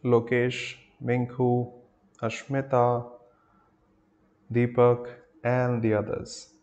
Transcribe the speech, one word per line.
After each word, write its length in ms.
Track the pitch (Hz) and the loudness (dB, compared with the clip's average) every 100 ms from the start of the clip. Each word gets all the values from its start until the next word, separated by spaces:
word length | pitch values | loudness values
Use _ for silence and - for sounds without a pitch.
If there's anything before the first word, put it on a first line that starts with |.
| 127 | 4
लोकेश, 680 | 120 110 123 123 123 - - _ _ | 2 2 0 0 -2 -10 -14 _ _
मिंकू, 720 | 120 123 123 - 127 123 120 - - _ _ _ | -2 -2 -2 0 0 2 -2 -10 -20 _ _ _
अश्मिता, 880 | 113 - - 135 135 127 120 120 120 - - _ _ _ _ _ _ _ _ _ _ _ _ | -6 -6 -6 -6 0 2 2 2 -4 -16 -20 _ _ _ _ _ _ _ _ _ _ _ _
दीपक 720 | 117 120 123 120 120 - - _ _ 120 | 0 0 4 4 4 -2 -16 _ _ -2
and 400 | 123 123 120 110 | 0 0 0 2
the 160 | 107 | 0
others। 280 | 104 - - - - _ | -2 -6 -8 -16 -20 _